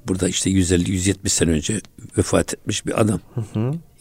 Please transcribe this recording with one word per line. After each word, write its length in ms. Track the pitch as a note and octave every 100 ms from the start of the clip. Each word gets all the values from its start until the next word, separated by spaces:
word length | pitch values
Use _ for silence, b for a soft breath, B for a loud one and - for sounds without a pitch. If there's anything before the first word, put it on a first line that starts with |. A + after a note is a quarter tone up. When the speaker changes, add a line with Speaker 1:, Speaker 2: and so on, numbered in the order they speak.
| -
Speaker 1:
burada 200 | F#2 F#2
işte 220 | - -
yüz 220 | G2 F2
elli, 180 | F2+ F2
yüz 160 | F#2+ F#2+
yetmiş 260 | F#2 G2+
sene 180 | - E2
önce 300 | D#2 - - - - - -
vefat 360 | - F2 -
etmiş 320 | - - G#2 -
bir 140 | -
adam. 200 | G#2+ - -
Speaker 2:
Hı 60 | A#2+
hı. 320 | A2 G#2+ B2 E3 - -